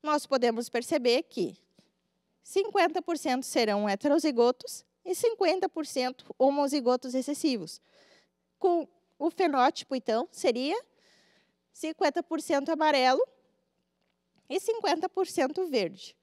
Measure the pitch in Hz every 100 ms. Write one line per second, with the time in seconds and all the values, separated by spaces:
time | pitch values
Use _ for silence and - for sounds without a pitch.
0 | 302 302 - 269 240 226 240 240 240 311
1 | 247 240 - - 180 185 _ _ _ _
2 | _ _ _ _ - - 415 415 349 339
3 | 320 330 311 254 262 - 220 202 208 202
4 | 294 294 311 240 240 254 - - _ _
5 | - 370 466 453 359 370 381 - 302 -
6 | 254 269 - - 262 285 285 285 240 254
7 | 262 254 262 285 320 240 160 - _ _
8 | _ _ _ _ _ _ 381 349 302 _
9 | _ _ 320 - 359 277 254 - - 262
10 | - 220 320 - 311 240 269 415 - _
11 | _ _ _ _ _ _ _ - 311 320
12 | 320 311 - 320 - 285 285 311 311 285
13 | 254 269 508 _ _ _ _ _ _ _
14 | _ _ _ _ _ 330 - 453 427 330
15 | 370 - 359 - 262 302 370 262 180 -
16 | - _